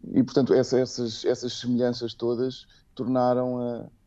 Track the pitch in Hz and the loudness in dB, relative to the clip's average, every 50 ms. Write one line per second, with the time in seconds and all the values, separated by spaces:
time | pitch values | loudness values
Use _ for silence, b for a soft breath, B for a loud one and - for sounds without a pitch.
0 | - - - - 120 - - 143 131 - 131 131 127 - 131 123 127 123 - - | -10 2 2 2 2 4 4 2 4 6 4 4 4 4 2 2 2 0 -2 -6
1 | 120 113 110 - - 101 123 123 123 123 - - - 123 123 117 123 123 120 120 | -6 -6 -6 -2 0 0 0 0 -4 -8 -8 -6 -2 -2 0 2 2 0 0 -2
2 | 120 113 - - 117 117 123 117 127 131 127 - - b b b b _ _ - | -6 -8 -6 -4 -2 -2 0 0 -2 -4 -4 -8 -18 b b b b _ _ -6
3 | 123 120 127 127 123 123 123 123 127 127 123 123 123 120 120 117 110 - _ _ | -4 -2 0 2 2 2 2 2 0 -2 -2 -4 -4 -4 -6 -8 -10 -14 _ _
4 | _ | _